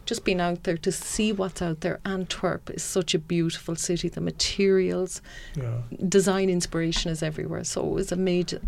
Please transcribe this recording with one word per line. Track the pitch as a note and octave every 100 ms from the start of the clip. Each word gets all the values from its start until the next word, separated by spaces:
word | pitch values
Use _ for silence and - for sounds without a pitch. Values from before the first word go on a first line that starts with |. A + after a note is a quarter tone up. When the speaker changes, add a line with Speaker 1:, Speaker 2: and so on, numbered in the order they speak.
| -
Speaker 1:
just | A3+
being | - F3+
out | F3 F3
there | - E3+
to | F#3+
see | F3 - - G#3+
what's | G3+ F#3 -
out | F3 D#3
there. | F3 - G3
Antwerp | F#3+ F3+ - F3+ - -
is | -
such | - F#3+ F3+
a | F3
beautiful | D#3 E3+ E3 - - E3
city. | - E3+ F3
The | -
materials, | E3+ D#3+ - - G3 F#3+ F3+ F3+ F#3 - - - -
Speaker 2:
Yeah. | D3+ A#2+ A#2 A#2 - F#3
Speaker 1:
design | G3 F#3+ F#3+ F#3+
inspiration | F3+ - E3 E3 E3 E3+
is | D#3
everywhere. | D#3+ D#3 D#3 E3
So | E3+ -
it | -
was | - F#3+
ama-, | F3+ F#3 F3 F3+ -